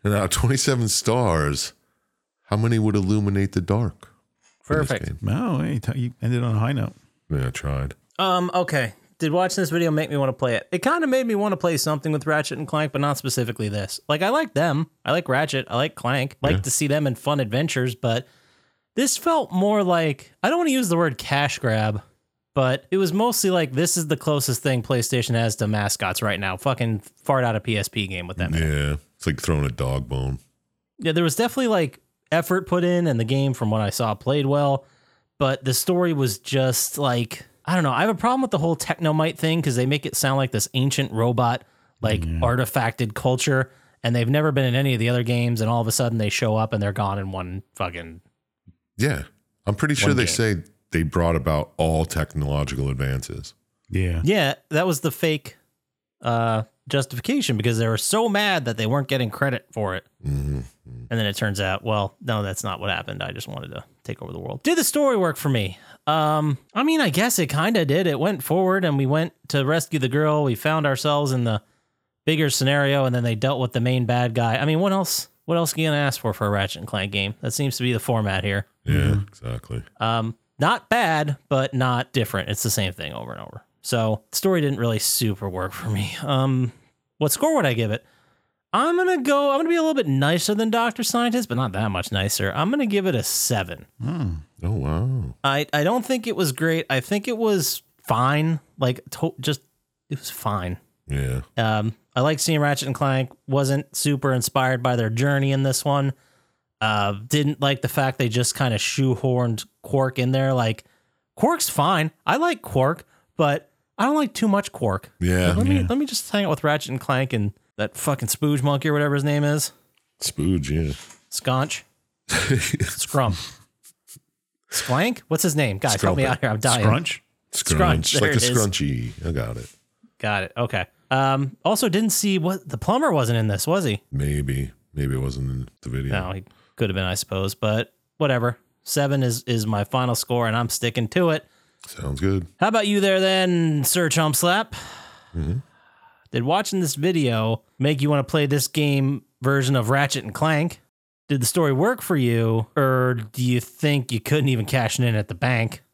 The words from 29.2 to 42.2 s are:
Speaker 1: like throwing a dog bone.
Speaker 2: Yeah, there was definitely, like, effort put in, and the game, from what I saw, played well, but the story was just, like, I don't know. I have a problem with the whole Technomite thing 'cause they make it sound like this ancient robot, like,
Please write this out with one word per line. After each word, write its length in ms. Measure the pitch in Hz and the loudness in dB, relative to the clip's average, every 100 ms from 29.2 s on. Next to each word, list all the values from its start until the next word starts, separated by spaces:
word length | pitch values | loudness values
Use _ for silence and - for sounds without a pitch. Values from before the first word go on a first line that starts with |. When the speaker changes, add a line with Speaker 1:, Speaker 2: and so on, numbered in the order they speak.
| - | -4
Speaker 1:
like 160 | 69 | -2
throwing 220 | - 78 69 | -2 0 0
a 40 | |
dog 400 | 58 65 67 62 | -2 -2 -2 -4
bone. 300 | 65 65 65 _ _ _ _ _ _ | -4 -4 -6 _ _ _ _ _ _
Speaker 2:
Yeah, 140 | 160 | -2
there 100 | 160 | 0
was 140 | 170 143 | 0 0
definitely, 300 | 233 269 240 | -2 0 2
like, 320 | 208 147 - _ _ _ | 2 0 -6 _ _ _
effort 340 | 160 165 185 - | 0 2 -2 0
put 160 | 180 | 0
in, 240 | 175 175 170 | 2 2 2
and 100 | 120 | 2
the 60 | 110 | 2
game, 280 | 135 139 | 2 2
from 180 | 123 110 | 0 0
what 80 | 110 | 0
I 100 | 101 | 0
saw, 220 | - 113 | 0 -2
played 320 | 104 - 147 135 | -2 0 0 2
well, 380 | 143 143 135 - _ _ _ _ _ | 2 2 0 -4 _ _ _ _ _
but 240 | 135 131 | -2 0
the 100 | 131 | -2
story 380 | 123 - 180 175 | -2 0 2 2
was 260 | 151 127 98 | 2 0 -2
just, 600 | - 135 131 120 - - | -2 0 2 0 -2 -2
like, 480 | 139 120 117 - - _ - | 0 0 -2 -8 -18 _ -2
I 60 | |
don't 100 | 180 | 2
know. 80 | 151 | 2
I 100 | 123 | 2
have 80 | 196 | 0
a 40 | 202 | 0
problem 280 | 233 262 | 0 0
with 80 | 262 | 0
the 80 | 175 | 0
whole 160 | 165 165 | 0 -2
Technomite 640 | - - 160 156 160 165 | -4 -2 0 2 0 0
thing 220 | 160 165 | 0 0
'cause 140 | 156 123 | 0 0
they 120 | 127 | 0
make 180 | 147 - | 0 -2
it 100 | - | -2
sound 220 | 135 135 | 0 2
like 140 | 131 | 0
this 180 | 107 - 131 | -2 -2 0
ancient 360 | 135 - 135 | 0 0 -2
robot, 520 | 110 117 120 120 127 - _ _ _ | 0 0 2 0 0 -8 _ _ _
like, 240 | 110 104 | 0 0